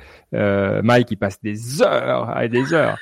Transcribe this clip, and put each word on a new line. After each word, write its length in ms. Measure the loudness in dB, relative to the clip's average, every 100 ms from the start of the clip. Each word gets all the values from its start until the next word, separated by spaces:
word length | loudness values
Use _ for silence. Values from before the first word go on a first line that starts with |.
| -4 -20 _
euh, 460 | -2 0 2 0 0
Mike, 300 | 4 4 2
il 40 | -2
passe 240 | -4 -4
des 380 | -8 -8 -8 0
heures 580 | 0 2 0 -2 -2 -4
et 80 | 0
des 240 | 0 0
heures. 240 | 0 0 -2